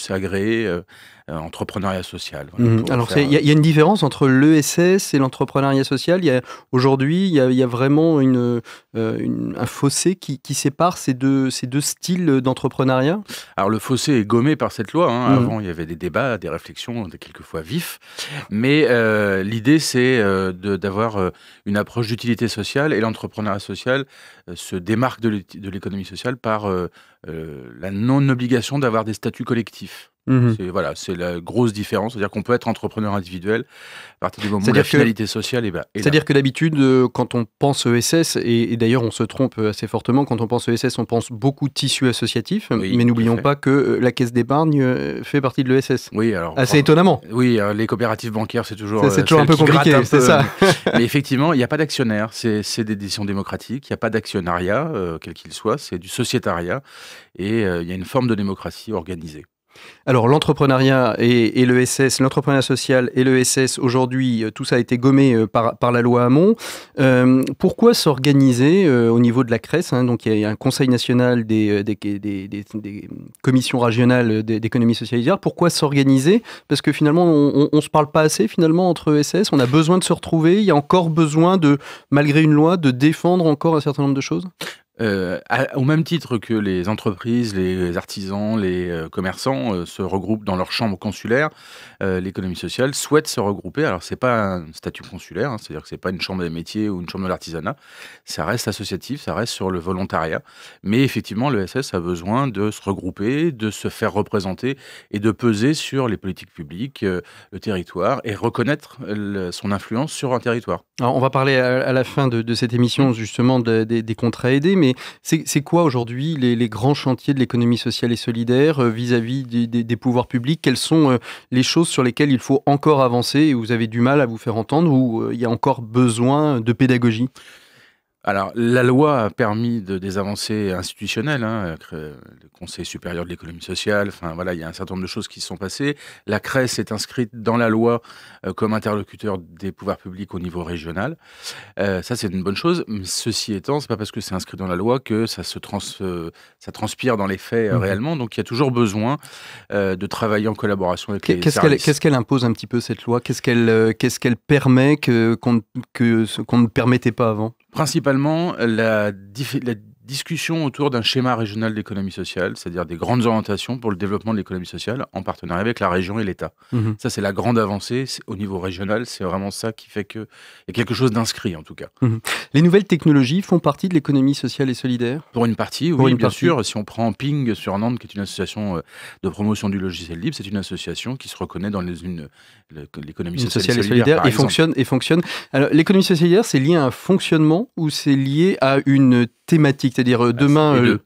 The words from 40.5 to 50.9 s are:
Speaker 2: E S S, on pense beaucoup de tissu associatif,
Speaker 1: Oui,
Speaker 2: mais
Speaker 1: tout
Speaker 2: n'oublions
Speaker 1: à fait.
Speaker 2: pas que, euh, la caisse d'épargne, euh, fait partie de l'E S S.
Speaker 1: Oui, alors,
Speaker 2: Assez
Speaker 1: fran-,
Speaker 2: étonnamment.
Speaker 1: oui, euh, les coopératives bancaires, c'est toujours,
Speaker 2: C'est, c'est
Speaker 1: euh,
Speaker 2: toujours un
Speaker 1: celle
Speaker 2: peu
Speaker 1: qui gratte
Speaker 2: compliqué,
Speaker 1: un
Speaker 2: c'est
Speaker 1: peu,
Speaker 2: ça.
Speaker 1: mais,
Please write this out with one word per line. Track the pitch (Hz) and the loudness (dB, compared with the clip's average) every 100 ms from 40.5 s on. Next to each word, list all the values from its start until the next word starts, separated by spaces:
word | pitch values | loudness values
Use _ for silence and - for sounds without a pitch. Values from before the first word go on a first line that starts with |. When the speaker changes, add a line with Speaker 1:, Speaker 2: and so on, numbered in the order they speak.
| 120 - | -2 0
Speaker 2:
E | |
S | 117 | 0
S, | 131 123 | -2 -2
on | 113 | -2
pense | 117 - | -2 -4
beaucoup | 117 135 139 139 | -2 -2 -2 -6
de | |
tissu | - 135 - 131 | -4 -4 0 0
associatif, | 117 117 120 - 208 - | 0 -2 -4 -4 -4 -2
Speaker 1:
Oui, | 117 95 120 | -2 0 2
Speaker 2:
mais | |
Speaker 1:
tout | 120 | 4
Speaker 2:
n'oublions | 117 113 | 4 2
Speaker 1:
à | 117 | 2
fait. | |
Speaker 2:
pas | 139 143 | 0 0
que, | 135 | 2
euh, | 139 123 107 | 2 2 2
la | 123 | 0
caisse | 123 123 | 0 0
d'épargne, | 120 117 143 160 147 | 0 0 2 2 2
euh, | 127 127 71 67 | 2 0 -4 -6
fait | 117 143 | -2 -2
partie | 131 131 | 0 -2
de | 127 | 2
l'E | 135 | 2
S | - | 2
S. | 127 - | -2 -2
Speaker 1:
Oui, | 107 113 | -2 0
alors, | 95 117 151 | 0 -4 0
Speaker 2:
Assez | 127 | 4
Speaker 1:
fran-, | 151 | 4
Speaker 2:
étonnamment. | 143 156 185 139 - | 6 6 6 4 -2
Speaker 1:
oui, | 120 127 113 | 0 2 4
euh, | 101 | 2
les | 104 110 | 0 -2
coopératives | 107 117 107 117 | -2 -2 -4 -6
bancaires, | 107 110 120 104 | -6 -4 -4 -6
c'est | 101 | -8
toujours, | 104 107 | -4 2
Speaker 2:
C'est, | 139 | 4
c'est | 98 | 4
Speaker 1:
euh, | - | 6
Speaker 2:
toujours | 160 | 6
un | 143 | 6
Speaker 1:
celle | 151 | 6
Speaker 2:
peu | |
Speaker 1:
qui | 151 | 6
gratte | 151 | 6
Speaker 2:
compliqué, | 156 139 | 6 4
Speaker 1:
un | |
Speaker 2:
c'est | 123 147 | 6 6
Speaker 1:
peu, | 123 | 6
Speaker 2:
ça. | 156 139 - | 6 4 2
Speaker 1:
mais, | 190 - - | 2 4 0